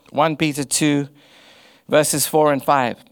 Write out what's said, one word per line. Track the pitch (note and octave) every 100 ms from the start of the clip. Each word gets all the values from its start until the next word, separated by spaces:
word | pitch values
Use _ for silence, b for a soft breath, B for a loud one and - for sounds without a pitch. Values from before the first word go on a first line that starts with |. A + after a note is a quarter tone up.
| b
One | - D#3+ D3+
Peter | D#3+ C#3
two, | C3+ - D3+ C#3+ C#3+ b b b b b b b b
verses | D3 D3 D3+ -
four | D#3 D3+
and | C#3
five. | - C#3+ B2 G2+ -